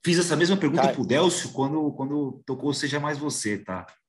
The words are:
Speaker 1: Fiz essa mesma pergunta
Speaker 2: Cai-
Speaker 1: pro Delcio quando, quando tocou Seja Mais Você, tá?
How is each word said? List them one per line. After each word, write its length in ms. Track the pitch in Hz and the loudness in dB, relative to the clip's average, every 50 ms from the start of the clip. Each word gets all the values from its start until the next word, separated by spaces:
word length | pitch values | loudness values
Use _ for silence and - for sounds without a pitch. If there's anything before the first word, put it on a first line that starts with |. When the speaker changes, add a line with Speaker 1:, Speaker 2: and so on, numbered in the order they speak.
| - | 2
Speaker 1:
Fiz 140 | 170 170 175 | 2 2 2
essa 180 | 175 - 156 | 2 2 2
mesma 240 | 147 160 170 196 190 | 2 4 4 4 2
pergunta 220 | 165 143 131 135 | 2 2 2 4
Speaker 2:
Cai- 120 | 131 135 127 | 2 2 2
Speaker 1:
pro 120 | 139 117 | 0 0
Delcio 460 | 92 120 147 175 185 170 - - 135 | 2 4 4 4 4 2 0 -6 -6
quando, 380 | - 131 135 139 151 156 151 147 - | -2 -2 -2 0 0 0 -2 -2 -2
quando 480 | - 135 135 147 147 143 131 127 - _ | -4 -6 -4 -2 -2 -2 -4 -6 -10 _
tocou 280 | - 135 127 131 147 139 | -8 -8 -4 -2 -2 -2
Seja 260 | - - 139 139 151 | -2 -2 -2 -2 -2
Mais 180 | 143 151 151 139 | -2 -2 -4 -4
Você, 400 | 147 147 - - - 107 104 98 | -4 -4 -4 -4 -2 -2 -4 -4
tá? 280 | - - 92 90 90 - - _ _ | -4 -8 -8 -8 -8 -12 -20 _ _